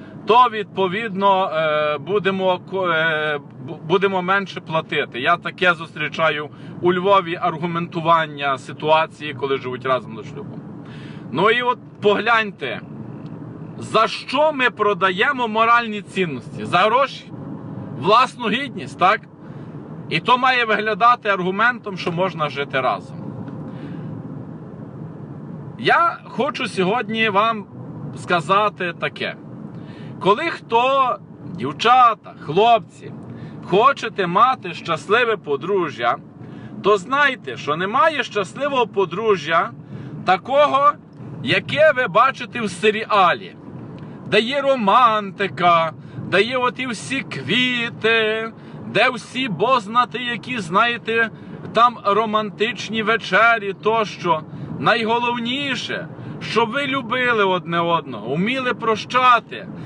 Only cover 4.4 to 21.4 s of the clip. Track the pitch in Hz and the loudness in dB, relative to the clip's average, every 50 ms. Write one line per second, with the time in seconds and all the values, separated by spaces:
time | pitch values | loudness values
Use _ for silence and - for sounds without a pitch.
4.4 | 196 185 - 185 180 - 160 160 151 - 160 - - 165 131 120 135 160 175 165 | 0 -4 -8 -12 -8 -4 -4 -4 -2 -2 -2 -2 -2 -2 -4 -2 0 2 2 0
5.4 | 156 170 - - 180 180 170 160 165 160 - 160 151 143 - 175 160 156 151 147 | 0 -6 -4 0 2 2 2 0 -4 -12 -8 -8 -6 -6 -2 0 0 2 2 0
6.4 | 151 143 - - - - - - 175 175 185 180 180 202 202 190 180 165 170 170 | -4 -8 -12 -16 -16 -16 -8 -2 0 2 2 2 4 4 4 4 4 0 -2 -2
7.4 | 170 175 165 147 165 175 170 170 170 - - 175 156 165 170 160 160 151 147 143 | -2 -2 -2 -2 -4 -4 -2 -4 -4 -4 -4 -2 2 4 4 4 4 0 -4 -4
8.4 | 143 139 135 127 - - 147 - 147 151 156 160 160 156 - - 147 151 143 120 | -2 -2 -2 -2 -4 -10 -10 -2 2 4 4 4 4 0 -4 -8 -10 -10 -6 -4
9.4 | 139 135 135 127 117 127 127 123 123 - 131 123 107 - 110 107 101 - - - | -2 -2 -2 -2 -2 -6 -8 -4 -2 0 0 0 -2 -6 -12 -14 -14 -12 -12 -14
10.4 | - - 110 - - - - - - - - - - - - - - - - 156 | -14 -12 -14 -14 -14 -14 -16 -16 -16 -16 -16 -16 -16 -16 -14 -14 -12 -6 -2 2
11.4 | 190 220 233 247 247 247 247 - - - - - 196 208 202 196 208 233 233 226 | 4 4 4 2 2 0 -2 -4 -6 -18 -8 0 2 4 4 4 4 2 2 2
12.4 | 220 202 180 - 147 123 104 92 - - - - - - - - - - - - | 2 -2 -6 -6 -6 -6 -6 -8 -10 -12 -14 -14 -14 -14 -14 -14 -14 -14 -14 -14
13.4 | - - - - - - - - 117 - - 214 226 - - - - - 254 277 | -14 -14 -14 -14 -14 -14 -14 -12 -6 0 2 2 2 2 0 -6 -8 -4 0 2
14.4 | 302 311 294 269 254 240 180 - 208 208 202 170 190 190 185 180 233 277 285 254 | 2 2 2 2 0 0 0 0 0 0 2 2 2 2 2 2 2 2 0 0
15.4 | 247 226 214 220 226 226 240 240 233 220 214 208 185 - - 190 185 165 139 120 | -2 0 2 2 4 4 4 4 2 0 -4 -8 -10 -6 -2 -2 -2 -2 -4 -6
16.4 | - - - 107 107 107 165 175 196 214 233 262 277 - - - - - - - | -10 -12 -10 -10 -4 0 2 4 4 6 4 4 2 2 -2 -8 -16 -16 -14 -14
17.4 | - - - - - - - - - - - 117 127 180 214 240 254 - - - | -12 -12 -12 -12 -12 -12 -12 -12 -12 -10 -8 -2 2 4 6 6 4 4 0 -4
18.4 | 240 214 196 254 285 254 - 185 135 117 - - 175 190 214 220 - - - - | -4 -2 -2 -2 -4 -6 -8 -10 -10 -10 -2 2 4 4 4 2 -2 -10 -20 -20
19.4 | - - - - - - - - - - - - - - 143 165 - - 247 247 | -18 -16 -16 -16 -16 -16 -16 -16 -16 -14 -16 -14 -8 -4 -4 -2 2 2 2 4
20.4 | 262 262 254 247 240 220 208 202 214 220 214 180 226 240 247 240 - 208 196 185 | 4 4 2 2 2 2 0 0 0 -2 0 4 4 4 4 4 2 0 0 0